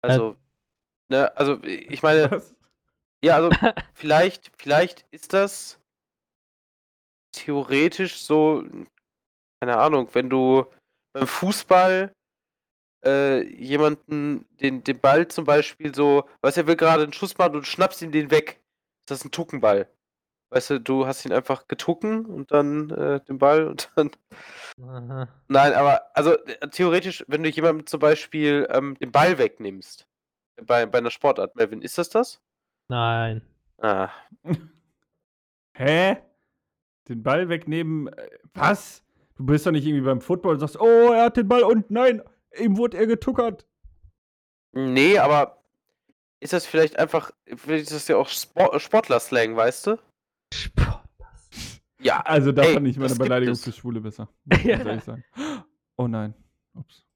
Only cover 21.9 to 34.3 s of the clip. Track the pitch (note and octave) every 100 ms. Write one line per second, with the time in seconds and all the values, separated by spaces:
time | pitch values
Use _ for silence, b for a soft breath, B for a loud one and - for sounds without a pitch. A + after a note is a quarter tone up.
21.9 | E3+ G#3+ A3 A3+ E3 C3+ D3 C#3+ D3 D3+
22.9 | - C#3+ C#3+ - C3+ C#3 D3+ D#3 D3+ -
23.9 | - D3+ - _ B B B B - B2+
24.9 | B2+ A#2+ C3 B2+ _ _ C#3 C#3+ C3 C#3+
25.9 | C3+ - - D3+ D#3+ - A#2 D3 - F3+
26.9 | F3 F#3+ E3+ - D3+ D#3+ D3+ E3 D#3 D3+
27.9 | D3+ D3+ D#3 - D#3 D3 D3 - C3 C#3
28.9 | C3+ B2+ C#3 E3+ E3 A2+ - G#2 F#2+ -
29.9 | - _ _ _ _ _ - A2+ A#2+ A2+
30.9 | B2 A#2+ - C#3+ - F#2+ - A2 A2 -
31.9 | - E3+ A3 B3+ - _ _ _ _ _
32.9 | B2 A#2 A#2 A2+ A2 - _ _ _ G#2+
33.9 | G2 F#2+ B B